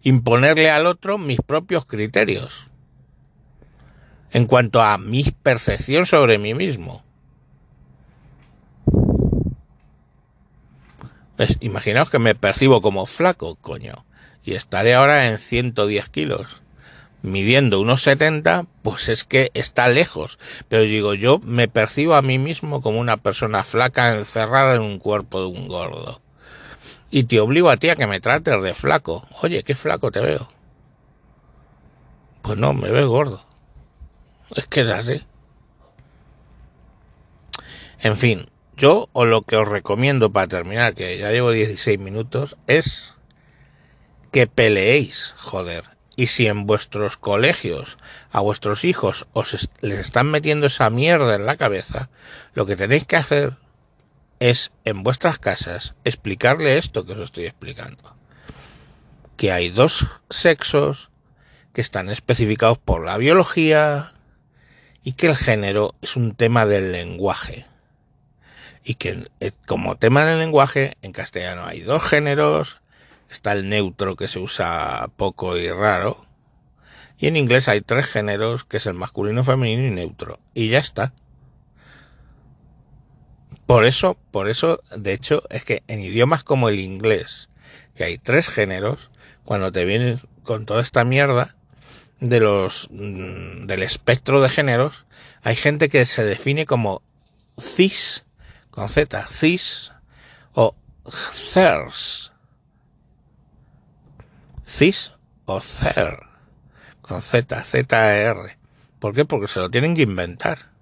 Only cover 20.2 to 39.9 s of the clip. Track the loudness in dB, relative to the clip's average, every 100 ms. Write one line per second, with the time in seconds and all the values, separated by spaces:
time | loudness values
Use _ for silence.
20.2 | -10 -14 -18 -20 -2 2 2 2 0 0
21.2 | 2 2 2 0 2 2 0 0 4 4
22.2 | 4 0 -2 -6 -6 -4 -2 -2 0 0
23.2 | -2 -2 -2 -2 -2 0 0 2 2 2
24.2 | -4 -4 0 2 4 2 0 -6 -4 -4
25.2 | -4 -6 -6 -8 -10 -8 -8 -10 -14 -16
26.2 | _ _ -20 -20 -20 -20 -20 -20 _ -2
27.2 | 2 2 4 4 4 4 2 0 0 -2
28.2 | 0 0 2 0 0 -2 0 0 -2 -10
29.2 | -10 -6 -4 -2 -4 -4 -4 -2 -2 -2
30.2 | -2 -2 -8 _ _ _ _ _ _ _
31.2 | _ _ _ _ _ _ _ _ _ _
32.2 | _ _ -8 -2 -2 -2 0 2 2 2
33.2 | 0 -6 _ _ _ -20 _ _ -20 _
34.2 | _ _ _ -12 -4 0 0 0 -4 -6
35.2 | -8 _ _ _ _ _ _ _ _ _
36.2 | _ _ _ -20 -20 _ _ _ _ _
37.2 | _ _ _ -10 -10 -20 -20 -2 -2 2
38.2 | 2 0 -6 _ _ 4 4 6 0 0
39.2 | 2 2 2 0 2 -2 -2